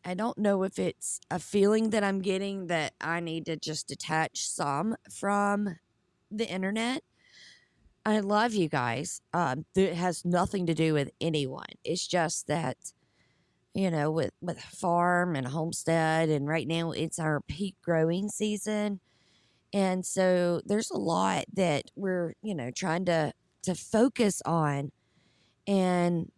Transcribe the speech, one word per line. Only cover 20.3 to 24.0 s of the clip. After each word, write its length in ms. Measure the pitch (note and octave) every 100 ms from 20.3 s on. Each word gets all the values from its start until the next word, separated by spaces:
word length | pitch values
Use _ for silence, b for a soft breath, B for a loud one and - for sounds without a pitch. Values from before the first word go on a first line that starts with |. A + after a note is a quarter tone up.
| F3+ F3 E3+ -
there's 240 | G#3 A3+
a 80 | F#4+
lot 460 | G3 E3+ F#3+ F3 -
that 400 | - F3+ C#3+ - -
we're, 380 | G3 F3+ E3+ -
you 140 | G#3+ F#3
know, 160 | A#2+
trying 320 | B2+ F#3 E3+ F#3
to, 280 | E3 D3 - _ _
to 120 | - F3+
focus 680 | - A3